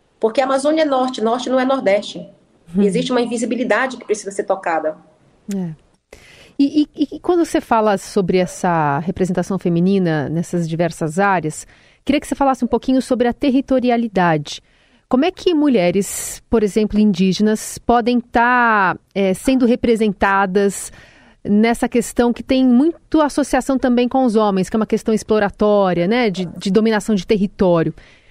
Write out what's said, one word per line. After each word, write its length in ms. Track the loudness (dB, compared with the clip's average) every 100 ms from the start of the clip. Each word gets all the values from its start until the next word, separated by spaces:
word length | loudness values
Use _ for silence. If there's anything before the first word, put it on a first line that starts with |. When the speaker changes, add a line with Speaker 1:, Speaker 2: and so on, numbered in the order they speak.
| _ _
Speaker 1:
Porque 220 | -2 0
a 20 |
Amazônia 380 | 0 0 0 0
é 40 |
norte, 360 | 0 0 -2 -2
norte 280 | -2 -2 -2
não 120 | -2
é 20 |
nordeste. 640 | 0 0 0 -2 -2 -14 -16 -20 _ _ -4
Speaker 2:
Hum. 60 | 0
Speaker 1:
Existe 280 | 2 0 0
uma 120 | -2
invisibilidade 720 | -2 -2 -4 -2 0 0 -2
que 80 | -6
precisa 280 | -6 -6 -6
ser 120 | -6
tocada. 540 | -4 -4 -2 -2 -4 -8 -16 _ _ _ -10
Speaker 2:
É. 140 | -8 -8 -10 _ _ _ -20 -20 -20 -8 -2
E, 300 | 0 0 -2
e, 140 | -2 -6
e 60 | -4
quando 240 | 0 0
você 160 | 0 -2
fala 360 | 0 0 2 0
sobre 400 | -2 -2 0 0
essa 600 | -2 -2 -2 0 0 -2
representação 580 | -4 -4 -2 -2 -4 -2
feminina 680 | 0 2 2 2 0 -2 -2
nessas 400 | -4 -4 -4 -2
diversas 520 | -2 -2 -4 -4 0
áreas, 460 | 0 0 -4 -8 -16 _ _ _
queria 160 | -2 -2
que 80 | -2
você 80 |
falasse 300 | 0 0 0
um 20 | -2
pouquinho 340 | -2 0 0
sobre 280 | 0 0 0
a 40 |
territorialidade. 1300 | 0 0 0 0 0 2 0 0 0 2 0 -4 -14 _ _ _ _ -2
Como 140 | 0
é 80 | 0
que 220 | 0 0
mulheres, 920 | 2 2 2 2 0 -2 -6 -12 -14 -2
por 140 | 0
exemplo, 360 | 0 0 0 2
indígenas, 800 | 2 2 0 2 0 0 -6 -6
podem 420 | 0 0 2 -2
tá, 800 | 0 0 2 2 2 2 0 -2 _
é, 180 | -2 0
sendo 320 | 0 0 2
representadas 1300 | 2 2 0 2 0 0 0 2 2 2 0 -2 -12 -18 -20 -20 -20 _
nessa 460 | 0 2 2 0 0
questão 460 | -2 0 0 0
que 100 | 0
tem 220 | -2 2
muito 560 | 4 4 2 -2 _ 0
associação 560 | 2 0 -2 -2 0 0
também 300 | 0 0 0
com 160 | 0
os 100 | 2
homens, 340 | 2 2 0 0
que 60 |
é 40 | -2
uma 60 |
questão 280 | -2 -2 0
exploratória, 960 | -2 0 0 0 0 2 2 2 0 0
né, 200 | 0 0
de, 140 | -2
de 260 | -8 -6 -2
dominação 460 | 0 2 0 0
de 100 | -2
território? 680 | 0 0 0 0 2 2 0 -6 -16 _